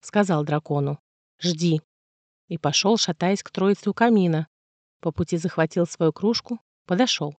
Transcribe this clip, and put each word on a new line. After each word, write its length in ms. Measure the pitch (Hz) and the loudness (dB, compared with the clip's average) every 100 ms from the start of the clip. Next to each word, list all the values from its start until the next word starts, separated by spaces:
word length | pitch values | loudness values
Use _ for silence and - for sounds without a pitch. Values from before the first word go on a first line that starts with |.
сказал 440 | - 208 196 165 | -2 0 2 2
дракону: 560 | 147 151 - 143 143 147 _ _ _ _ | 0 -2 -2 -2 -2 -4 _ _ _ _
«Жди». 400 | 175 160 170 156 _ _ _ _ _ _ _ | -4 0 0 0 _ _ _ _ _ _ _
И 100 | 165 | -4
пошел, 380 | 147 139 190 220 | -2 0 2 0
шатаясь, 460 | - 170 175 196 | 0 -2 0 -2
к 80 | - | -4
троице 400 | - 190 202 - | -2 0 0 -2
у 40 | |
камина. 520 | 196 233 220 180 160 156 _ _ _ _ _ | 0 4 4 4 0 -2 _ _ _ _ _
По 100 | 165 | -8
пути 240 | - 175 170 | -4 -4 -2
захватил 500 | 170 - 160 - 170 | -4 -2 -2 0 -4
свою 260 | - 165 | 0 -2
кружку, 480 | 151 202 233 - 240 _ _ - | 0 -2 -2 -6 -12 _ _ -6
подошел. 500 | 180 247 - 147 147 | 0 0 0 -6 -10